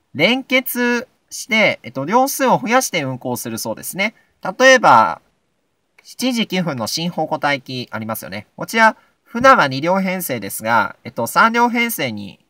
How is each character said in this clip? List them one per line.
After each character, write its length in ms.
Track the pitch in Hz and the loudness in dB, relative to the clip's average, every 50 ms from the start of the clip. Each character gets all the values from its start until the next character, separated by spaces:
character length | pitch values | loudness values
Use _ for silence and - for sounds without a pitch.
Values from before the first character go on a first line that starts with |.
| _ _ - | _ _ -2
連 300 | 113 156 208 247 269 262 | 0 2 2 2 0 -2
結 640 | - 254 262 254 - - 240 247 240 240 240 247 - _ _ _ - | -2 -2 -2 -2 -2 -4 -2 0 0 0 -2 -4 -10 _ _ _ -16
し 180 | - - - | -14 -12 -6
て、 320 | - 220 220 202 151 110 - - | -2 0 2 2 2 0 -2 -8
え 40 | |
っ 40 | 120 - | -12 -8
と、 100 | 135 139 | -8 -4
両 240 | 156 214 254 262 | 0 2 2 2
数 200 | 277 - - 277 | 0 0 0 0
を 120 | 247 202 240 | 2 2 2
増 60 | 233 | 0
や 140 | 208 240 262 | 2 0 0
し 80 | 254 - | 0 0
て 120 | - 170 139 | -4 -4 -4
運 140 | 131 131 | -4 -6
行 200 | 123 - 131 123 | -6 -6 -6 -6
す 120 | 113 - 120 | -6 -6 -8
る 80 | 113 | -8
そ 140 | 110 - 113 | -8 -6 -8
う 40 | 107 | -8
で 60 | - - | -8 -10
す 120 | - - | -10 -6
ね。 180 | 170 196 226 - _ _ _ _ _ - 170 190 - | -4 -4 -4 -6 _ _ _ _ _ -10 -6 0 4
例 140 | 254 262 262 | 6 6 8
え 60 | 247 | 8
ば、 420 | 202 156 131 113 107 85 - - _ _ _ _ _ _ _ _ _ _ _ _ _ _ _ _ _ | 8 8 8 8 6 4 2 -6 _ _ _ _ _ _ _ _ _ _ _ _ _ _ _ _ _
七 300 | - - - 240 262 247 | -18 -8 -4 -4 -2 -2
時 140 | 226 208 | -2 -2
九 160 | - 180 185 175 | -2 -2 -2 -2
分 120 | 170 143 | -2 -4
の 100 | 120 110 | -6 -6
新 240 | 101 - 160 165 180 | -6 -4 -4 -6 -4
宝 180 | - 170 160 151 | -4 -4 -4 -4
庫 100 | 156 143 | -4 -2
田 140 | - 143 139 | -2 -2 -2
行 100 | 135 - | -2 -6
き 240 | - 127 123 120 - | -8 -10 -10 -10 -8
あ 60 | - | -8
り 80 | 110 110 | -8 -6
ま 120 | 110 110 | -6 -8
す 60 | - - | -8 -10
よ 60 | - | -12
ね。 160 | 92 107 - _ _ | -12 -14 -14 _ _
こ 80 | - - | -12 -10
ち 100 | - - | -4 2
ら、 220 | 226 226 220 214 _ _ _ _ _ _ | 4 4 4 2 _ _ _ _ _ _
普 160 | _ - 233 | _ -4 2
段 160 | 254 302 247 | 4 4 6
は 140 | 208 156 135 | 4 4 0
二 100 | 131 135 | 0 -2
両 220 | 147 170 190 196 | -2 0 0 0
編 200 | 190 190 185 185 | 0 -2 -4 -4
成 200 | 175 - 131 117 | -4 -6 -6 -6
で 80 | 98 98 | -6 -8
す 140 | - - 110 | -8 -6 -2
が、 340 | 110 117 110 101 - - _ - | 0 2 2 0 -2 -6 _ -18
え 40 | 120 | -12
っ 20 | - | -8
と、 140 | - 117 | -8 -6
三 260 | - - 170 208 226 226 | -2 2 2 4 4 4
両 160 | 240 240 240 | 2 0 0
編 220 | 226 240 233 233 | 0 0 -2 -2
成 200 | 226 - 147 123 | -4 -6 -6 -6
に、 280 | 107 104 101 104 104 _ _ | -6 -8 -12 -14 -16 _ _